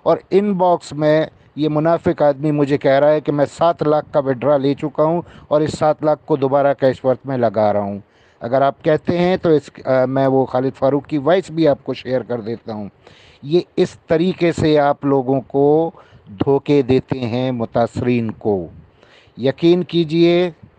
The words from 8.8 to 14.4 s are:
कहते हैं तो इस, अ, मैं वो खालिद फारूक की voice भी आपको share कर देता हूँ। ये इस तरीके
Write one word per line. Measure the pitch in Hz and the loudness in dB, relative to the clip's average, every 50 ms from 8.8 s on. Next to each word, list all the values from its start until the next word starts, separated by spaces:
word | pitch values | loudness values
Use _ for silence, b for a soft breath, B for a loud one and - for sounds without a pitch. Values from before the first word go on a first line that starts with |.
| - | -2
कहते | 160 156 151 - - 175 175 | 0 0 0 0 -2 -2 0
हैं | 175 180 185 180 | 0 0 0 0
तो | - 175 156 | 0 2 2
इस, | 147 - - - - - | 0 0 -4 -14 -10 -4
अ, | - 131 131 127 | -2 0 0 0
मैं | 127 131 135 135 | 0 0 0 0
वो | 135 131 135 131 | 2 2 0 0
खालिद | 117 - 127 127 135 127 | 0 -2 -2 -2 -4 -4
फारूक | - - 135 135 147 127 | -2 0 0 0 0 -4
की | - 151 151 | -4 -6 -4
voice | 131 143 175 196 180 - 156 | 0 0 0 0 0 -2 -2
भी | 165 160 | 0 0
आपको | 147 139 - - - 131 | 2 0 0 -4 -8 -10
share | - - 117 127 127 113 | -10 -6 -6 -4 -4 -4
कर | 98 120 120 | -4 -8 -8
देता | 104 107 117 107 - 113 110 | -8 -8 -10 -10 -10 -12 -12
हूँ। | 107 104 98 - _ b b b b b b b b b | -10 -12 -12 -14 _ b b b b b b b b b
ये | 143 156 175 - - _ - | -2 -2 -2 -2 -2 _ -2
इस | 185 170 - - _ - | -2 -2 -4 -8 _ -2
तरीके | 165 160 170 185 170 - | 0 0 0 0 -2 0